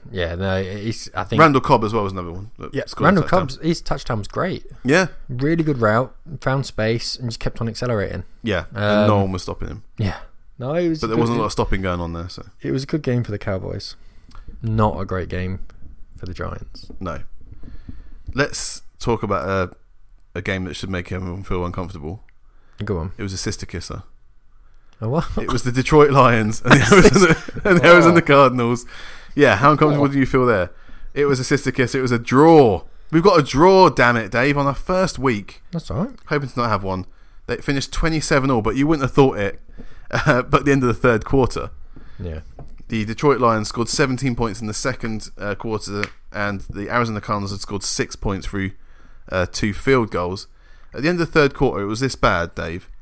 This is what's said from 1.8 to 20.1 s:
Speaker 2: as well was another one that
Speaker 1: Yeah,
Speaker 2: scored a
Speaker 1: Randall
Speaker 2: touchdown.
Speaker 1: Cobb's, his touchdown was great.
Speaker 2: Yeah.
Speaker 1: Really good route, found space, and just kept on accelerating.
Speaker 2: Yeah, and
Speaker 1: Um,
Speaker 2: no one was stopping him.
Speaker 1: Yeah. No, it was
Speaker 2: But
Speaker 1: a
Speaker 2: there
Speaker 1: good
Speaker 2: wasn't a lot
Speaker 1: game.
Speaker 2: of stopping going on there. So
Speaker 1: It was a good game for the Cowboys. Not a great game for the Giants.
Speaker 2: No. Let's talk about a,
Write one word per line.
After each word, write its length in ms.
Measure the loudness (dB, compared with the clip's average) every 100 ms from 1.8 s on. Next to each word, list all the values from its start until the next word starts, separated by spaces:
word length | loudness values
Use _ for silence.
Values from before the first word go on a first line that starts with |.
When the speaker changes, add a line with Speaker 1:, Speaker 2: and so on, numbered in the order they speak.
Speaker 2:
as 80 | 2
well 120 | -2
was 80 | -2
another 180 | -4 -8
one 180 | -10 -14 -14
that 140 | -10
Speaker 1:
Yeah, 120 | -8 -8
Speaker 2:
scored 160 | 0
a 20 | 2
Speaker 1:
Randall 140 | 2
Speaker 2:
touchdown. 160 | 2 0
Speaker 1:
Cobb's, 180 | 0 -4
his 220 | -4 -2
touchdown 340 | -4 -6 -4 -6
was 100 | -4
great. 360 | -4 -4 -6 -10 -6
Speaker 2:
Yeah. 260 | 2 2 2 -4 -10
Speaker 1:
Really 340 | -4 0 0
good 140 | 0 2
route, 380 | 2 2 0 -8 -16 -6
found 240 | -2 -2
space, 520 | -4 -4 -2 -2 -4 -8
and 120 | -8
just 100 | -4
kept 220 | -6 -4
on 80 | -6
accelerating. 560 | -6 -4 -2 -4 -6 -12 -8
Speaker 2:
Yeah, 220 | -4 -4 -4
and 80 | -2
Speaker 1:
Um, 260 | 0 4 4
Speaker 2:
no 80 | 4
one 120 | 2
was 100 | -4
stopping 260 | -6 -8 -8
him. 140 | -12 -12 -6
Speaker 1:
Yeah. 220 | -6 -6 -12 -20 -20 -12
No, 140 | -6
it 140 | -2 -2
was 120 | -2
Speaker 2:
But 60 | -2
Speaker 1:
a 20 |
Speaker 2:
there 80 | 0
Speaker 1:
good 40 |
Speaker 2:
wasn't 160 | 0 0
a 40 |
lot 20 |
Speaker 1:
game. 40 | -2
Speaker 2:
of 60 |
stopping 300 | -2 0 0
going 180 | -2 -4
on 140 | -6
there. 160 | -8 -12
So 160 | -14 -18 -10
Speaker 1:
It 80 | -6
was 140 | -4
a 20 | -4
good 160 | -4
game 220 | -2 -2
for 60 | -2
the 80 | -6
Cowboys. 560 | -6 -6 -6 -10 -12 -16 -20 -20 -20 -16 -14 -8
Not 360 | -4 0 0 0
a 60 |
great 240 | -6 -6 -4
game 320 | -6 -6 -6 -8 -12 -14 -14 -16 -12
for 80 |
the 80 | -10
Giants. 580 | -8 -8 -10 -14 -16 -14 -10
Speaker 2:
No. 220 | -8 -8 -8 -10 -14 -14 -12 -12 -12 -14 -14 -14 -8
Let's 460 | -4 -4 -4 -6 -8 -14 -6
talk 240 | -4 -2
about 260 | -2 -4 -2
a, 280 | -2 -4 -8 -20 -20 -20